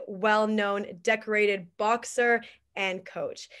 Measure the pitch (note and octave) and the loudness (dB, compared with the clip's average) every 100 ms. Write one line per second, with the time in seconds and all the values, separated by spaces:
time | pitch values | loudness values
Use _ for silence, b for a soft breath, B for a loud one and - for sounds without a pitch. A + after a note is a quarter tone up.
0 | - G3 G#3+ G#3+ G#3+ G#3+ G3+ G3+ G#3 F3+ | 2 -2 2 4 4 2 0 -2 -4 -4
1 | - A3 A3 G#3 G#3 G3 F3 - G#3 A#3 | 0 0 0 2 2 0 -4 -2 0 0
2 | - - A#3+ A#3 A3+ B _ - F#3+ F#3 | -2 0 2 2 0 B _ -6 -4 -4
3 | F#3 F3+ D3 - - B | -8 -8 -8 -8 -14 B